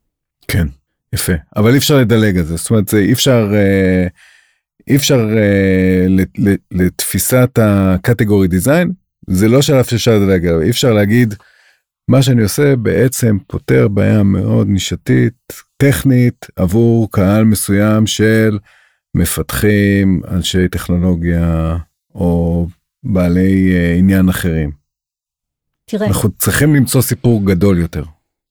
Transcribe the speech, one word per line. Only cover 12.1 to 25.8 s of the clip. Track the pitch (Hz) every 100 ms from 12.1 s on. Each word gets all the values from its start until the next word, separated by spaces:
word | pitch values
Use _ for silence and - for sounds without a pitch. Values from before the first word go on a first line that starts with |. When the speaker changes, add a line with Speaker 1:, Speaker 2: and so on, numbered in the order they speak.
| 127
Speaker 1:
שאני | 131 117
עושה | 104 - 143 131
בעצם | 104 92 127 - 120 101 -
פותר | - - 131 120
בעיה | 101 101 107
מאוד | 98 95 104 113 104
נישתית, | 98 - 87 - 127 120 - - - - -
טכנית, | 139 127 135 123 123 - - -
עבור | 92 107 117 117 107
קהל | - 92 104
מסוים | 110 104 - 101 107 107 110
של... | - 107 110 110 104 - _ _ _ _
מפתחים, | - 87 - 76 - 104 104 101 101 95 90 -
אנשי | 92 - 92 90
טכנולוגיה, | 90 - 87 90 87 85 85 82 82 80 85 - _ _
או | - 87 85 85 85 85 - _ _
בעלי, | 127 95 90 90 95 95 95
אה, | 90 85 85
עניין | 95 95 92
אחרים." | 90 92 80 76 73 _ _ _ _ _ _ _ _ _ _